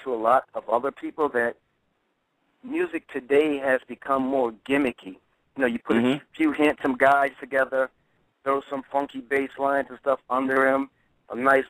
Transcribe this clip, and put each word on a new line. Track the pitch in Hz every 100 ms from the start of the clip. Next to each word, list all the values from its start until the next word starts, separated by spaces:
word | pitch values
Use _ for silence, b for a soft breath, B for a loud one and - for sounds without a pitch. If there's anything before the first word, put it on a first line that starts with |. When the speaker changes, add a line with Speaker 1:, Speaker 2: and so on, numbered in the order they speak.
Speaker 1:
to | 131
a | 117
lot | 113 131 -
of | 113 -
other | 117 135
people, | - 160 - 143
that | 123 117 - _ _ _ _ _ _ _ _ _ _
music | 127 160 180 160 -
today | 139 123 139 156 143
has | 135 131 -
become | 117 - 135
more | 131 139 120 110 -
gimmicky. | 139 131 - 95 92 _ _ _ -
You |
know, | 127
you | 117
put | - 117
Speaker 2:
Mm-hmm. | 123 147
Speaker 1:
a | -
few | - 156
handsome | 139 151 131 147 127
guys | 135 139 139 -
together, | 127 135 131 131 131 _ _ _ _ _
throw | 139 139 -
some | 139
funky | - 139 139 135
bass | 120 139 135 131
lines | 139 139 131
and | 123
stuff | 139 135 -
under | 127 135 135 135
'em, | 135 135 _ _ _ -
a | 113
nice | 135 135